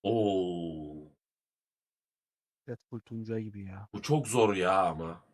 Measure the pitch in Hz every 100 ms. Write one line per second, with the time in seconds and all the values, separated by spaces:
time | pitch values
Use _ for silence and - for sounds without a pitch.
0 | 98 113 104 95 90 87 85 80 76 76
1 | 76 _ _ _ _ _ _ _ _ _
2 | _ _ _ _ _ _ - 117 _ 120
3 | _ 113 113 113 110 101 98 95 104 101
4 | - 147 147 127 107 98 90 95 90 80
5 | 82 85 _